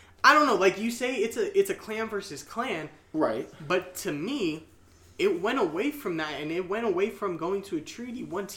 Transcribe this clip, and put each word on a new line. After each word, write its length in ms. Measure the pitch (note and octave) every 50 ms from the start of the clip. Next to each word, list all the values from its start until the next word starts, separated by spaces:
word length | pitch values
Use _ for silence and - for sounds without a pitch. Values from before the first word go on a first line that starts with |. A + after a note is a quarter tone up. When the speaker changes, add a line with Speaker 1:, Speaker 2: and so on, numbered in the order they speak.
| - - - - -
Speaker 1:
I 100 | B3 C#4+
don't 140 | D4+ D4+ C#4
know, 80 | A3+
like 240 | F3+ F#3 G3 F#3 F#3
you 100 | G#3+ A#3
say, 260 | A#3 - B3+ B3+ C4 A#3+
it's 200 | G3+ A3+ - B3+
a, 200 | G#3 - - G3
it's 120 | G3 -
a 60 | F#3
clan 340 | - - - G#3+ A3 A3+ A3
versus 320 | A3 G3+ F#3+ - D3+ C3
clan. 480 | - - - A3 A#3+ C4 G#3 E3 D3+ D3 - - - _ -
Speaker 2:
Right. 340 | D#3 D3+ A#2+ A2 A#2 C3 - - - D#3+ C#3+
Speaker 1:
But 260 | F3+ F3+ F3+ - - -
to 140 | - G3
me, 540 | D3+ C#3+ D#3 G#3+ C#4 D4 G#3 E3 D3 D#3+ - - - - - - - - - - - -
it 200 | E3 G#3 F3+ D#3+
went 180 | F3 A3 B3+ C4+
away 320 | A3 D#3+ D3+ F3 A#3 D4
from 260 | D4 - - G3 F3 D#3+
that, 240 | D#3 D3+ D3 C3+
and 100 | D3+ D3+
it 160 | E3 F3 F#3 E3+
went 200 | G3 A3 A#3+ A3+
away 240 | F3+ F3 G3 A3+
from 260 | A3 - G#3+ G3 F3 D#3
going 240 | D#3+ F3 G3 G3+ G3
to 140 | - F#3 D#3
a 40 |
treaty 420 | C#3+ - - - A#3+ B3+ A3+ B3 -
once 300 | D3 D#3 F#3+ G3+ F3+ -